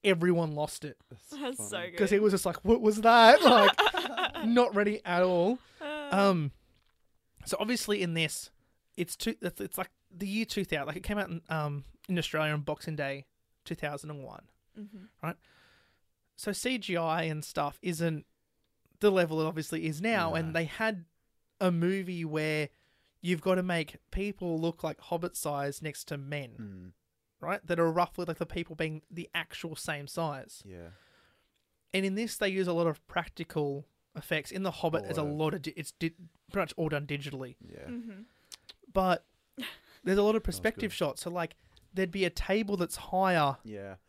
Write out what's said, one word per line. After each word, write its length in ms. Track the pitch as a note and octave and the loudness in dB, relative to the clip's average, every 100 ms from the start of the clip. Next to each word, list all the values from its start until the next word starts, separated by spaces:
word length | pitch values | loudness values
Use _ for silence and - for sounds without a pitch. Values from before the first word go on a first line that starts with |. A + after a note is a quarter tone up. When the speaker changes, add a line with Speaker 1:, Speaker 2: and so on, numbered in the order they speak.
Speaker 1:
everyone 500 | G#3 F3+ F3 E3+ D#3+ D3 | 4 4 4 4 2 -2
lost 300 | D3 - D3 | -4 -6 -12
it. 120 | - _ | -14 _
Speaker 2:
That's 200 | A2+ - | -20 -16
Speaker 3:
That's 280 | D4 C#4 C4 | -8 -8 -6
so 200 | G3+ G3 | -8 -8
Speaker 2:
funny. 120 | F3+ | -8
Speaker 3:
good. 60 | - | 0
Speaker 1:
'Cause 100 | G3 | 4
he 80 | G3+ | 6
was 120 | G#3+ | 6
just 140 | F#3 F#3 | 4 0
like, 120 | E3 | -2
"What 160 | F#3 A#3 | 4 6
was 200 | G#3+ G#3+ | 6 6
that?" 400 | A3+ A#3 A3+ C4+ | 8 12 12 12
Speaker 3:
<laughs> 20 | |
Speaker 1:
Like, 1000 | C#4+ A#3+ G3+ - G#4 - E4+ C#4 F#4 E4+ A3+ | 10 10 8 6 2 2 -4 -2 -4 -2 2
not 280 | A#3+ B3 G3+ | 4 4 4
ready 260 | G#3 G#3 | 2 0
at 200 | F#3 F3 | -2 2
all. 360 | F#3 F3 F3+ B3+ - - | 4 4 2 0 -6 -12
Speaker 3:
Uh. 280 | D4 D4+ C#4+ F#3+ | -10 -8 -2 4
Speaker 1:
Um, 360 | G3 F3+ C#3+ - _ _ _ _ _ _ _ _ - | 6 4 0 -6 _ _ _ _ _ _ _ _ -6
so 120 | - | -4
obviously 420 | G#3 B3 - G#3 | -2 -2 -2 -2
in 120 | F3 | 0
this, 380 | E3 D#3+ - - _ _ _ _ - | 0 -2 -4 -14 _ _ _ _ -8
it's 200 | E3+ - | -8 -4
two, 180 | A3+ - | -6 -4
it's, 180 | F3+ - | -8 -8
it's, 180 | G3+ - | -10 -8
like, 120 | F#3 _ _ F3 | -10 _ _ -12
the 120 | G3 | -6
year 180 | G#3 A3+ | -4 -4
two 180 | - | -4
thousand, 240 | F3+ D#3 D3 | -2 -4 -4
like, 100 | D3 | -6
it 60 | |
came 140 | - G#3 | -4 -4
out 120 | F#3+ | -4
in, 120 | E3 - | -8 -4
um, 340 | D#3+ D3+ C#3+ C3+ - - | -4 -2 -6 -10 -20 -4
in 100 | F3 | -2
Australia 360 | D3+ D#3 D#3 | 0 -2 0
on 80 | D3+ | -2
Boxing 340 | C#3+ D3+ - D3+ | -4 -6 -6 -6
Day 300 | C#3 C#3 - _ _ _ - | -6 -6 -12 _ _ _ -12
two 100 | E3 | -8
thousand 360 | D3+ D3 D3+ | -6 -8 -10
and 120 | D3 | -12
one. 200 | C3+ - _ _ _ G#3+ | -14 -16 _ _ _ -18
Speaker 3:
Mm-hmm. 260 | G#3 G#3 G3 _ | -16 -18 -20 _
Speaker 1:
Right? 140 | D#3+ - _ _ _ _ _ _ _ _ _ - | -10 -10 _ _ _ _ _ _ _ _ _ -10
So 160 | - | -8
C 240 | G3 B3 B3+ | -4 -2 -4
G 180 | G3 F3 | -2 -2
I 280 | E3 D#3+ | 0 0
and 200 | E3 D#3 | -2 -4
stuff 340 | - - C#3+ - | -6 -4 -4 -4
isn't 440 | F3+ D#3+ E3 D3+ - _ _ _ _ _ _ _ | -6 -2 -2 -2 -10 _ _ _ _ _ _ _
the 80 | G#3 | 4
level 300 | F#3+ E3+ D#3+ | 4 2 2
it 40 | D#3 | 0
obviously 380 | D#3+ D3+ E3 D#3+ | -2 -6 -4 -4
is 160 | D3+ | -2
now, 280 | A3 G#3+ E3 | 0 0 0
Speaker 2:
No. 60 | D#3+ | -2
Speaker 1:
and 200 | D#3+ D#3+ | -2 -2
they 100 | D#3+ | -2
had 380 | - A3 G3 E3 _ _ _ _ _ | -2 -4 -4 -12 _ _ _ _ _
a 120 | F#3 | 0
movie 520 | E3+ E3+ G3 F3+ F3 | 2 2 0 -4 -6
where 460 | D#3+ D#3 D#3 D3+ D3 _ _ _ _ _ | -2 -2 0 0 -2 _ _ _ _ _
you've 200 | F3 F3 | -2 0
gotta 220 | F#3+ F#3 | 2 0
make 340 | F#3 E3+ D#3+ - _ | 2 -2 -4 -10 _
people 460 | F3+ G3+ G3 F3+ D#3+ | -4 -4 -6 -4 -2
look 240 | E3 E3 | -2 -4
like 160 | D#3+ D3 | -8 -8
Hobbit 340 | - E3+ F3 - | -6 -6 -4 -6
size 460 | D#3 C#3+ C#3+ C#3 | -6 -4 -4 -6
next 240 | D#3 C#3+ - | -10 -10 -10
to 120 | D3 | -10
men, 340 | C#3 D3 B2+ A2+ | -8 -8 -10 -14
Speaker 2:
Mm. 340 | G#2+ F#2+ F2+ _ _ _ _ _ D#3 | -14 -14 -18 _ _ _ _ _ -6
Speaker 1:
right? 200 | G3+ E3 | -6 -2
That 100 | E3+ | 2
are 140 | E3+ | 2
roughly, 320 | E3 F3 - E3+ | 2 -2 -2 -8
like, 120 | D#3+ | -6
the 80 | E3 | -6
people 320 | - E3+ D#3 | -6 -8 -6
being 240 | D#3+ D#3 _ | -6 -6 _
the 180 | F3 E3+ - | -14 -8 -8
actual 400 | D#3+ - E3+ D#3 | -8 -10 -12 -10
same 320 | - D3 C#3+ | -8 -8 -8
size. 560 | - D#3+ C#3 - - G2 | -6 -4 -6 -12 -20 -16
Speaker 2:
Yeah. 260 | F2+ E2 F#2 _ _ _ _ _ _ _ _ _ | -16 -16 -20 _ _ _ _ _ _ _ _ _
Speaker 1:
And 120 | F#3+ F#3+ | -2 0
in 100 | G3 | -2
this, 220 | A3+ - | -4 -2
they 100 | G3+ | 0
use 200 | F#3+ F3+ | 0 0
a 40 | |
lot 140 | E3+ E3+ | 2 0
of 180 | D3 _ | -2 _
practical 760 | F3+ E3 - D#3+ D#3+ D3 C#3 - _ _ - | -6 -6 -10 -6 -4 -4 -6 -10 _ _ -16
effects. 360 | - D#3 C#3+ | -4 -4 -4
In 120 | F#3+ | -6
The 80 | F#3+ | -6
Hobbit, 320 | - E3 D#3+ | -2 -2 -2
there's 140 | - D#3+ | -2 -4
a 40 | |
Speaker 2:
Always. 140 | D3 D3 | -4 -2
Speaker 1:
lot 180 | D#3 | -2
of 80 | D3+ | -2
di-, 100 | D3+ D#3+ | -8 -10
it's 160 | D3 | -14
di-, 220 | _ D#3+ D#3+ E3+ _ _ | _ -6 -6 -20 _ _
pretty 100 | G3 | -4
much 120 | E3 - | -4 -2
all 100 | D#3+ | -2
done 180 | D3 C#3+ | -2 -4
digitally. 500 | C#3+ C#3 C3+ B2+ - | -6 -6 -10 -12 -14
Speaker 2:
Yeah. 280 | - - - | -20 -16 -12
Speaker 3:
Mm-hmm. 320 | A#3+ A3+ F#3+ A#3 _ _ - - - - | -12 -12 -16 -20 _ _ -20 -20 -20 -4
Speaker 1:
But 320 | G3 F#3 F3 _ _ _ - | 0 2 0 _ _ _ -14
Speaker 3:
<laughs> 460 | - - _ - - | -14 -16 _ -8 0
Speaker 1:
there's 120 | G3 | 4
a 60 | |
lot 120 | G#3 A3 | 4 2
of 60 | |
Speaker 2:
That 40 | G#3+ | 0
was 80 | E3 | -2
Speaker 1:
perspective 360 | A3 A3+ G#3+ | -4 -2 -6
Speaker 2:
good. 40 | - | -2
Speaker 1:
shots. 260 | D#3 - | -4 -4
So, 60 | F3+ | -8
like, 260 | F3 E3 - _ - _ | -6 -6 -8 _ -20 _
there'd 180 | F3+ F#3+ | -4 -2
be 120 | G3 | 0
a 60 | F3+ | -2
table 480 | - - G3+ G3+ G3+ | -2 0 0 0 -2
that's 180 | E3+ - | -2 -4
higher 640 | - F#3 F#3+ F3 C#3+ C3 A2+ | -4 0 2 4 2 0 -12
Speaker 2:
Yeah. 300 | G#2 G2 F#2+ | -12 -12 -16